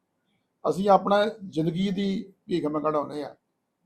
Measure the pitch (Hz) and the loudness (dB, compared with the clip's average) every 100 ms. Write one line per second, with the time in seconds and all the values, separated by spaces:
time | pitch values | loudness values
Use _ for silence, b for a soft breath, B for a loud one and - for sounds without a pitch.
0 | _ _ _ _ _ _ - 151 202 190 | _ _ _ _ _ _ -4 0 4 4
1 | 196 202 214 - - 135 160 170 196 190 | 6 2 2 -4 -6 -2 -2 0 -2 0
2 | 202 190 - - - 175 147 151 151 151 | -2 -2 -6 -16 -4 -2 -2 -2 0 0
3 | 131 147 135 - _ _ _ _ | -2 -6 -10 -14 _ _ _ _